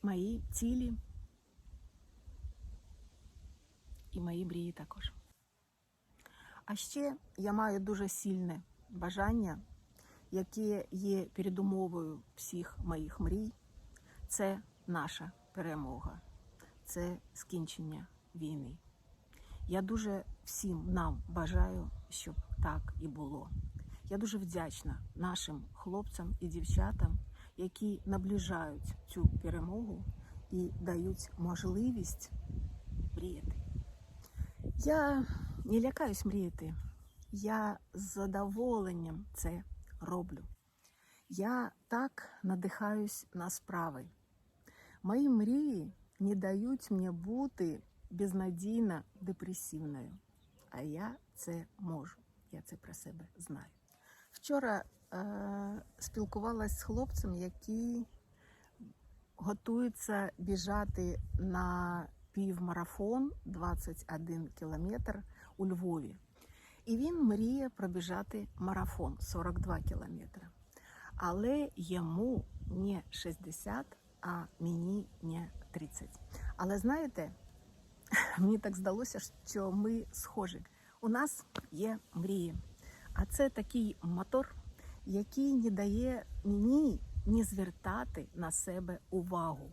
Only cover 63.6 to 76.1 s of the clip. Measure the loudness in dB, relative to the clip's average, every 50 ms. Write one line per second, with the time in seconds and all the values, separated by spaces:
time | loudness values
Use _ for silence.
63.6 | 0 0 0 0 0 -4 -6 -8 -6 -6 -6 -4 -4 -4 -4 -4 -4 -6 -8 -8
64.6 | -6 -4 -2 -2 -2 -2 0 -2 -2 -2 -2 -4 -6 -12 -16 -20 -20 -20 -4 0
65.6 | 2 2 2 2 2 0 0 0 -2 -4 -8 -12 -18 _ -20 -20 -20 -20 -20 -20
66.6 | -20 -20 -20 -14 -2 0 2 2 2 2 4 6 6 6 8 6 4 4 2 2
67.6 | 0 -2 -2 -2 -2 -2 0 -2 -2 0 -2 -2 -2 -4 -6 -6 -6 -6 -6 -2
68.6 | -2 0 2 2 0 0 0 -2 -2 -2 -2 -4 -4 -2 -2 0 0 0 0 0
69.6 | 2 2 0 0 0 0 0 0 -4 -4 -8 -8 -10 -12 -14 -16 -16 -16 -20 -20
70.6 | -20 -20 -20 -20 -20 -20 -20 -18 -16 -10 -6 -2 0 0 2 2 4 4 4 4
71.6 | 2 0 -2 -6 -4 0 0 0 0 2 2 2 2 2 2 0 -2 -4 -8 -8
72.6 | -6 -4 -2 0 0 0 0 0 -4 -6 -10 -6 -6 -6 -6 -6 -8 -10 -10 -8
73.6 | -6 -4 -4 -4 -6 -8 -12 -20 _ -20 -18 _ -6 -4 -4 -4 -6 -8 -8 -4
74.6 | -2 0 0 0 0 0 0 -2 -2 -4 -12 -8 -6 -4 -4 -4 -4 -6 -10 -12
75.6 | -14 -8 -8 -8 -8 -6 -8 -10 -10 -10